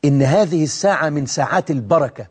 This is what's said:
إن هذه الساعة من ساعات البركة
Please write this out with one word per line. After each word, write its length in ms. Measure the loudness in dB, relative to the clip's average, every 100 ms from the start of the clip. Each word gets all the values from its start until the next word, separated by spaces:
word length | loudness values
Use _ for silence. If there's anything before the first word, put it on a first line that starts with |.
| 2
إن 160 | 2
هذه 420 | 4 2 2 0
الساعة 460 | -2 0 0 0 -2
من 160 | -4 -6
ساعات 460 | -4 -2 -2 -2
البركة 560 | -4 0 0 0 -6 -18